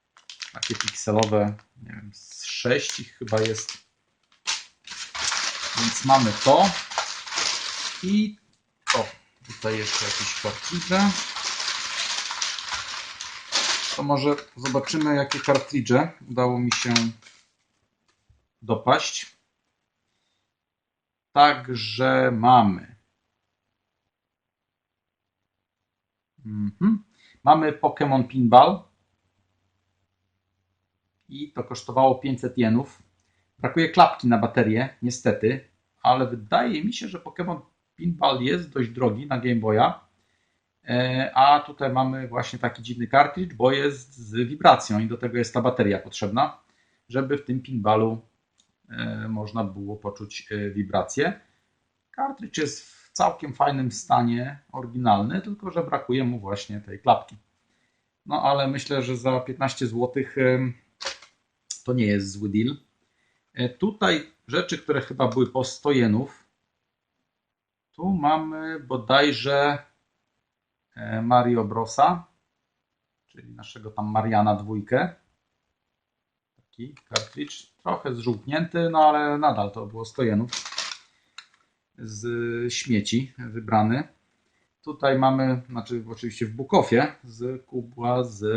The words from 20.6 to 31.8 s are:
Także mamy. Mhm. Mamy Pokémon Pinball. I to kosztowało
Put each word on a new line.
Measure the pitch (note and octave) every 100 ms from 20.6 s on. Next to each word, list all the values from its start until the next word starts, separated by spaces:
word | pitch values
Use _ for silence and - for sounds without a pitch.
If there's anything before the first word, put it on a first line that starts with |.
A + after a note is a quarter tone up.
| _ _ _ _ _ _ _
Także | C#3+ D3 C3+ B2+ B2 G#2+ A#2 C3 C3 C3
mamy. | A#2 A#2 B2+ G#2 F2+ - - _ _ _ _ _ _ _ _ _ _ _ _ _ _ _ _ _ _ _ _ _ _ _ _ _ _ _ _ _ _ _ _ _ _ A#2
Mhm. | G#2+ G#2 - F#3+ G#3+ - _ _ _
Mamy | C#3+ D#3 D#3
Pokémon | D3 D3 C#3+ D3 C3+ A#2+
Pinball. | C3 A#2+ B2 D3+ F#3+ - _ _ _ _ _ _ _ _ _ _ _ _ _ _ _ _ _ _ _ _ _ _ _ _
I | C#3 D3
to | -
kosztowało | A#2+ B2+